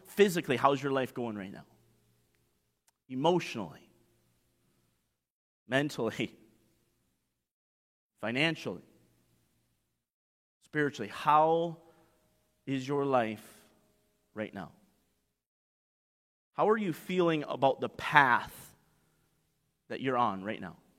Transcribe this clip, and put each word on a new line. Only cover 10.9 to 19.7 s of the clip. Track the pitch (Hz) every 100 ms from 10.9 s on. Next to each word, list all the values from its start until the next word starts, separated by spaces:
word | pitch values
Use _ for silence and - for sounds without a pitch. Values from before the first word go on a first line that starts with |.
| 147 101
how | - 151 151 160 165 170 165 - _ _ _ _ _ _ _ -
is | 135 131
your | 143
life | 139 127 113 107 - - - _ _ _ _ _ _
right | 107 107
now? | 101 78 - _ _ _ _ _ _ _ _ _ _ _ _ _ _ _ _ _
How | - 180
are | 220
you | 202
feeling | 151 - 180 170 156 143
about | 127 135 131
the | 127
path | - - 151 135 113 - - - - _ _ _ _ _ _ _ _ _